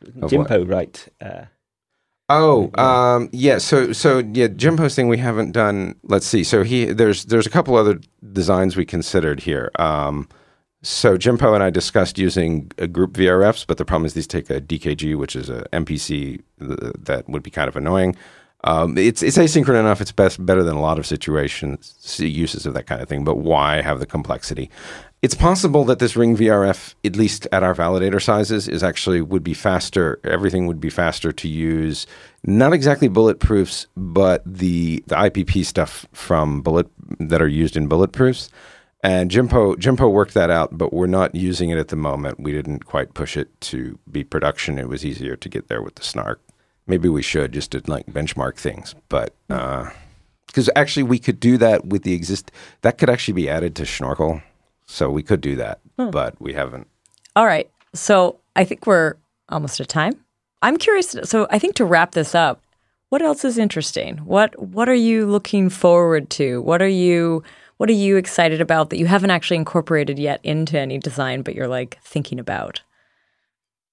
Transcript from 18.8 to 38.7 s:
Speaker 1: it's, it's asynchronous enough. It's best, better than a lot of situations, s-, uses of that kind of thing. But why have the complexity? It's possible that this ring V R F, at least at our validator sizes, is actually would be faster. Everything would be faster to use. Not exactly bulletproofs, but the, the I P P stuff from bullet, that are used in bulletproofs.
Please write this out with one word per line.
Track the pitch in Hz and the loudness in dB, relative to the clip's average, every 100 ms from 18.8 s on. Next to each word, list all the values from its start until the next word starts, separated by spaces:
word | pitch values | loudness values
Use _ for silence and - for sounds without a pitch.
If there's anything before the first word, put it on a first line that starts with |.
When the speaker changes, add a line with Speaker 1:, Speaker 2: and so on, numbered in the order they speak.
| 85 87 | 0 2
Speaker 1:
it's, | 107 - | 2 2
it's | 82 147 | 0 4
asynchronous | 165 156 143 117 | 4 4 4 4
enough. | 110 95 | 4 2
It's | 101 | -2
best, | - 95 - | 2 2 2
better | 92 92 | 0 2
than | 85 76 | 2 0
a | |
lot | 78 78 | 0 -2
of | 76 | -4
situations, | 76 - 76 71 - 73 69 - _ | -6 -2 -2 -2 -4 -8 -8 -12 _
s-, | - - | -14 -6
uses | 80 73 82 - 78 | -4 -2 -4 -4 -8
of | |
that | 64 - | -8 -8
kind | 60 | -10
of | 64 | -6
thing. | 71 73 | -4 -2
But | 67 | -2
why | 80 76 73 76 | 2 2 2 0
have | 73 69 | -2 -4
the | 69 | -4
complexity? | 78 71 64 - - 65 - - - - - | -6 -4 -6 -6 -8 -10 -14 -18 -18 -20 -4
It's | 127 - | -4 2
possible | 175 185 180 147 127 | 2 4 2 2 2
that | 127 | 2
this | 120 117 | 0 2
ring | 117 110 | 2 4
V | 110 | 4
R | 104 98 | 4 2
F, | 92 - - 104 | 0 -6 -6 -6
at | 92 | 0
least | 107 - - | 0 0 -2
at | 95 | 0
our | 92 | 2
validator | 87 82 92 95 98 | 2 0 0 0 0
sizes, | - 107 101 107 98 | 2 2 2 -2 -4
is | 80 | -2
actually | 90 - - 90 | -2 -2 0 0
would | 78 95 | 0 -2
be | 82 | -2
faster. | 76 101 90 - 98 80 57 - | -4 0 0 -2 0 0 -2 -4
Everything | 87 98 92 90 | 0 0 0 -2
would | 80 | -2
be | 78 | -6
faster | - 82 - 85 | -2 -2 -2 -6
to | - 82 | -6 -6
use. | 78 80 80 78 76 - - - _ | -4 -2 -2 -2 -4 -10 -18 -20 _
Not | - 101 135 | -2 2 4
exactly | 170 139 143 123 | 4 2 2 2
bulletproofs, | 95 110 - - 104 92 - - - | 4 4 4 2 2 0 -4 -12 -10
but | 92 87 95 87 87 | -4 2 4 2 -2
the, | 92 92 85 85 80 - | -4 -2 0 -2 -4 -4
the | 78 | 0
I | 101 | 0
P | 98 85 | 0 -2
P | 95 | -2
stuff | 82 - 78 - - | -2 -2 -4 -6 -20
from | - - 82 76 71 | -18 -2 0 0 -2
bullet, | 82 82 85 _ - - | 0 0 0 _ -16 -10
that | 78 82 | -2 2
are | 78 | 2
used | 76 80 78 | 2 0 0
in | 73 | 0
bulletproofs. | 80 95 - 127 123 - - - | 2 2 2 0 0 -8 -20 -20